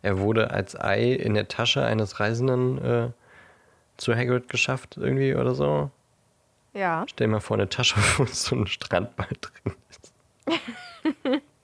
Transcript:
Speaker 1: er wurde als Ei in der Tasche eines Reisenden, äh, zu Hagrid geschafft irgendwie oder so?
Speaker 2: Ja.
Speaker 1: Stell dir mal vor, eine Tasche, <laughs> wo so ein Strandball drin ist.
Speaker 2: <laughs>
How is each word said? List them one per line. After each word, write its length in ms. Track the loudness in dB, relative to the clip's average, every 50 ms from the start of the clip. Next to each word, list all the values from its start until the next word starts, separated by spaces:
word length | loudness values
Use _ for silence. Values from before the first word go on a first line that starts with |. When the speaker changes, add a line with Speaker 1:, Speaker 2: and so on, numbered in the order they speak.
Speaker 1:
er 160 | 2 0 0 2
wurde 320 | 2 2 4 4 2 2
als 260 | 0 -4 -4 -4 -6 -4
Ei 340 | 0 0 2 2 2 2 2
in 200 | 2 0 0 0
der 140 | 0 0 -2
Tasche 360 | -4 -2 0 0 2 2 2
eines 360 | 2 2 0 0 -2 -2 -2
Reisenden, 580 | 0 0 0 0 2 2 2 2 2 0 0 -2
äh, 320 | 0 0 2 2 0 -2 -6 _ _ -20 -20 -20 -20 -20 -20 _ _ _ _ _ _ _ _
zu 200 | -6 -2 0 0
Hagrid 320 | 2 2 2 0 0 -2 -4
geschafft 480 | -2 -2 0 0 -2 -4 -6 -14 -8
irgendwie 380 | -4 -2 0 2 2 2 2 2
oder 200 | 2 0 0 0
so? 360 | 0 0 2 2 0 -2 -4 _ _ _ _ _ _ _ _ _ _ _ _ _ _ _ _
Speaker 2:
Ja. 320 | _ -2 0 0 0 0 -2 -6
Speaker 1:
Stell 180 | -4 -2 0
dir 60 | 2
mal 80 | 2 0
vor, 160 | 0 -2 0
eine 120 | 0 0 0
Tasche, 280 | 0 0 0 2 2
<laughs> 200 | 4 2 2 4 2
wo 60 | 2
so 320 | 0 0 -4 -2 0 0
ein 100 | 0 0
Strandball 600 | -2 -2 -8 -4 0 0 0 0 -2 -6 -8 -6 -6 -8 -10
drin 340 | -10 -16 _ -6 _ -6 -6 -6 _ _
ist. 240 | -20 -20 -20 -20 _ _ _ _ _ _ _
Speaker 2:
<laughs> 960 | -2 -2 -2 -2 -8 -14 -14 -14 -16 -18 -6 -6 -6 -6 _ _ 0 0 0 -2 _ _ _